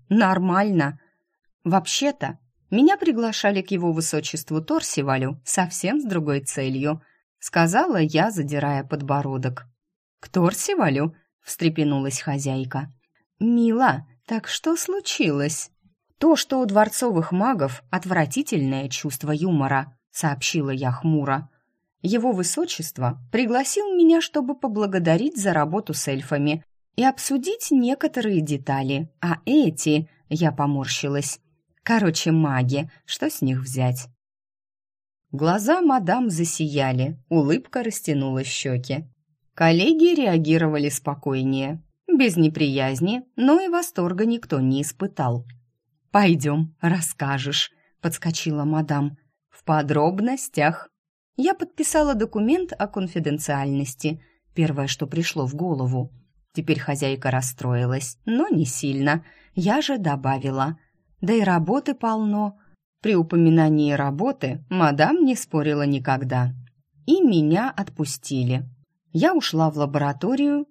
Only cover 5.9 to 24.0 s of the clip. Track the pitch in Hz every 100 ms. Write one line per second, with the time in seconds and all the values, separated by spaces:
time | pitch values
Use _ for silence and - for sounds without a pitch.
5.9 | 294 247 175 147 139 139 - 131 131 147
6.9 | 156 - _ _ _ - 170 165 214 349
7.9 | 202 151 156 208 190 139 143 143 139 135
8.9 | 147 139 143 135 131 127 127 - _ _
9.9 | _ _ _ - 185 175 - - 381 175
10.9 | 139 165 - _ _ - - 165 160 147
11.9 | 139 135 139 - 139 139 131 131 135 147
12.9 | - _ _ _ - 226 240 233 233 254
13.9 | 131 - _ - 226 - - 320 330 -
14.9 | 392 - - 196 143 147 156 - _ _
15.9 | _ _ _ 311 302 - 262 226 202 214
16.9 | - 247 175 160 180 233 208 135 131 -
17.9 | 180 185 180 139 - - 175 135 135 139
18.9 | - 151 - 147 151 185 156 135 135 135
19.9 | _ _ - 160 135 - 165 139 135 131
20.9 | 123 165 156 139 135 - _ _ _ _
21.9 | _ 180 233 247 190 175 294 349 - 156
22.9 | - 123 - - 226 233 247 269 403 415
23.9 | 359